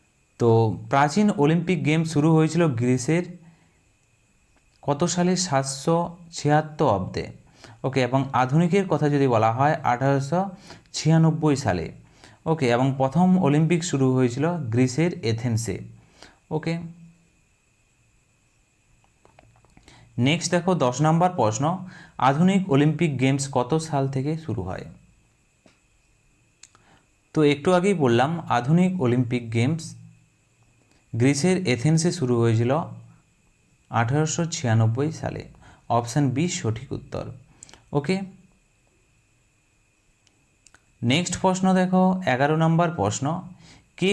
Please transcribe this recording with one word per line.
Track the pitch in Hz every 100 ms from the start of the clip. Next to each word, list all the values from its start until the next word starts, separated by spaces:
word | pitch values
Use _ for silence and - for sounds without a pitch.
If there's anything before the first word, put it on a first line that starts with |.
| _ _ _ -
তো | 117 113 110 90 -
প্রাচীন | 139 147 202 208 165
অলিম্পিক | 143 170 170 175 135
গেম | 160 160
শুরু | 147 160 160
হয়েছিল | 160 165 170 117
গ্রিসের | 123 127 - 165 180 - - _ _ _ _ _ _ _ _ _ _ _ _ _
কত | - 143
সালে? | 175 175 175 185
সাতশো | - 135 135 - - 165 175 - - -
ছিয়াত্তর | 147 151 151 - 147 98
অব্দে। | 92 - 78 - _ _ - - 139
ওকে, | 135 123
এবং | 135 139
আধুনিকের | 123 127 151 175 190 190
কথা | 151 147
যদি | 143 135
বলা | 113 110
হয় | 117 143 156 120
আঠারোশো | 120 135 139 139 175 196 185 - - _ -
ছিয়ানব্বই | 151 160 160 156 156 135
সালে। | 113 90 80 - - _ - - 165
ওকে, | 160 123
এবং | 120 135 135
প্রথম | 135 165 185 185 139
অলিম্পিক | 147 160 175
শুরু | 170 135 131 131
হয়েছিল | 127 120 160 175 120
গ্রিসের | 113 127 135 170 175 113
এথেন্সে। | 113 123 113 104 90 - - _ - - _ -
ওকে, | 156 165 170 165 - - _ _ _ _ _ _ _ _ _ _ _ _ _ _ _ _ _ _ _ _ _ _ _ _ _ _ _ - - _ -
নেক্সট | 123 165 -
দেখো | 175 175
দশ | 170 127 123 156
নম্বর | 165 180 180
প্রশ্ন, | 110 110 139 185 - - - -
আধুনিক | 127 143 185 196 190
অলিম্পিক | 139 151 151 165 127
গেমস | 131 139 139 131
কত | 123 160 -
সাল | 143 135
থেকে | 135 135 160
শুরু | - 104
হয়? | 92 - - - _ _ _ _ _ _ _ _ _ _ _ _ _ _ _ _ _ _ _ _ _ _ _
তো | 156 147
একটু | 143 185
আগেই | 180 190 180
বললাম | 131 117 135 170 -
আধুনিক | 120 123 165 185 185
অলিম্পিক | 123 123 120 123 113
গেমস | 113 123 160 - - - _ _ _ _ _ _ _ _ _ _
গ্রিসের | 113 127 139 175 185 185
এথেন্সে | 123 151 160 175
শুরু | 175 123 120
হয়েছিল | 117 113 117 147 180 - - _ _ _ _ _ _ _ -
আঠারোশো | 113 117 143 156 - 165
ছিয়ানব্বই | - 120 113 110 117 151
সালে। | 160 - - - - - - -
অপশন | 117 117 151 139
বি | 120 175
সঠিক | - 113 113 -
উত্তর। | - - - - 113 _ _ - - -
ওকে, | 143 143 190 190 - _ _ _ _ _ _ _ _ _ _ _ _ _ _ _ _ _ _ _ _ _ _ _ _ _ -
নেক্সট | 120 147 180 -
প্রশ্ন | 190 185 185
দেখো, | 185 180 185 185 185 -
এগারো | 127 143 156
নম্বর | 160 165 170 170
প্রশ্ন, | 101 110 135 175 - - - - _ -
কে | 185